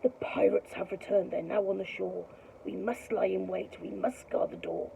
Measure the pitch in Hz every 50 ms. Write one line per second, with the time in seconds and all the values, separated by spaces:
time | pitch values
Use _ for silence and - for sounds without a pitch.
0 | - 254 - - - - - 262 - 196 - - - - - - 196 - 196 185
1 | - - 202 202 185 - - 156 165 165 - 208 202 190 196 196 190 180 - -
2 | 190 180 180 180 175 - - - - - - - - - 165 180 190 220 247 -
3 | - - 233 196 185 190 190 190 190 180 185 180 214 - - - - - 202 196
4 | 180 247 254 - - - - - - - - - 170 - 165 170 - - -